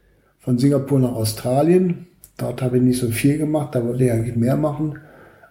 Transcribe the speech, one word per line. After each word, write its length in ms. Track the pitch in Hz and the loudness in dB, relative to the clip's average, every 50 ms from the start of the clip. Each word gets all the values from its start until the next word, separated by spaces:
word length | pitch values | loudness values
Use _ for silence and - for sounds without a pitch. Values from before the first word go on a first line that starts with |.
| _ _ _ _ _ _ _ _ | _ _ _ _ _ _ _ _
von 200 | - - 123 120 | -4 -2 0 2
Singapur 400 | 135 143 143 135 139 - 143 135 | 2 2 2 2 0 0 0 2
nach 120 | 127 120 123 | 2 2 0
Australien. 920 | 117 110 107 107 - - 123 127 139 151 165 180 185 185 175 170 - - - _ _ _ - _ - | -2 -4 -4 -4 -4 -4 -2 0 2 4 4 4 4 2 0 -2 -6 -10 -20 _ _ _ -20 _ -8
Dort 240 | 123 120 120 - 131 | -6 -6 -4 -4 -4
habe 160 | 127 127 127 | 0 0 2
ich 40 | 127 | 2
nicht 160 | 127 123 123 | 2 2 2
so 100 | 123 110 | 0 -2
viel 280 | 110 - - 139 143 | -2 0 2 2 2
gemacht, 380 | 151 151 151 156 151 139 - - | 2 0 0 0 -2 -2 -2 -4
da 100 | 127 117 | -4 -2
wollte 200 | 120 120 123 131 | -2 -2 0 0
ich 80 | 123 117 | 2 2
eigentlich 240 | 113 113 - - | 0 -2 -2 -2
mehr 200 | 117 117 123 139 | 0 0 0 0
machen. 420 | 147 151 151 143 151 156 151 139 - - - - - - - - _ - - | 0 0 -2 -2 -2 -4 -6 -6 -8 -16 -20 -20 -20 -20 -20 -20 _ -20 -20